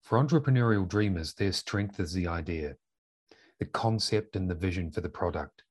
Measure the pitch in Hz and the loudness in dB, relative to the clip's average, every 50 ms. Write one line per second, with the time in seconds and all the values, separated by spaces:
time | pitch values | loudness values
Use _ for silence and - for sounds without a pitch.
0 | _ - 110 117 139 139 156 156 139 - 131 123 120 117 110 101 95 90 104 104 | _ 2 2 4 4 4 4 2 4 4 4 4 6 4 4 4 2 2 2 2
1 | 107 104 95 85 80 80 - - 101 101 92 - - - - 101 101 101 - - | 2 2 2 0 -4 -6 -4 -2 -2 -2 0 -2 -6 -4 -2 -2 -2 -2 -2 -4
2 | 95 82 85 92 87 85 85 85 78 78 85 80 76 71 71 - _ _ _ _ | -4 -2 -2 -2 -2 -2 -2 -4 -4 -4 -4 -4 -4 -6 -8 -12 _ _ _ _
3 | _ _ _ _ _ _ - _ _ _ _ _ - - - - - 113 110 110 | _ _ _ _ _ _ -20 _ _ _ _ _ -8 -6 -4 -2 0 0 0 0
4 | - - - 107 104 - - 98 92 90 90 82 90 95 87 95 90 78 76 - | 0 0 0 -2 -2 -2 -4 -4 -2 -2 -2 -2 -2 -2 0 -2 -4 -4 -6 -6
5 | 82 - - - 92 87 80 82 73 73 _ _ _ _ | -6 -6 -6 -4 -4 -4 -4 -4 -8 -8 _ _ _ _